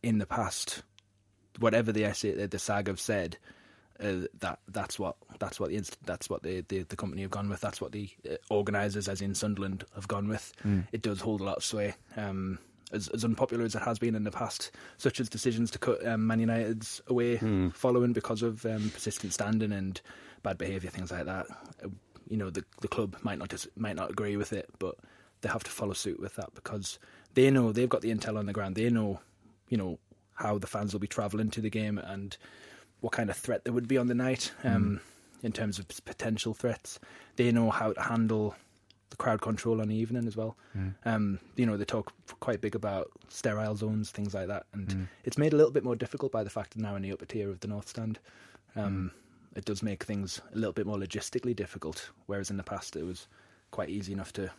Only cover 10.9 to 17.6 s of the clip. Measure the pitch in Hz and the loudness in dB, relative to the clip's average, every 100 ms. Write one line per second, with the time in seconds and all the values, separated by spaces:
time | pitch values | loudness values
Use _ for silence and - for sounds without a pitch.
10.9 | 110 110 98 110 104 95 87 - 107 101 | -2 -2 -2 -2 0 0 -2 -2 0 -2
11.9 | - - - 101 95 95 92 - _ - | -4 -12 -6 -4 -2 -2 -4 -8 _ -6
12.9 | - 98 113 113 110 131 117 117 107 - | -6 -4 -2 0 2 2 2 0 0 -2
13.9 | 113 117 110 104 - 117 - - - - | 2 2 2 -2 -2 -4 -4 -8 -12 -20
14.9 | - 135 - 117 110 127 113 117 - - | 0 0 2 -2 0 0 2 2 2 0
15.9 | 113 117 113 110 113 113 117 110 113 110 | 2 2 2 4 4 4 4 2 -2 -4
16.9 | - - 123 120 117 110 98 | -10 0 2 4 4 4 4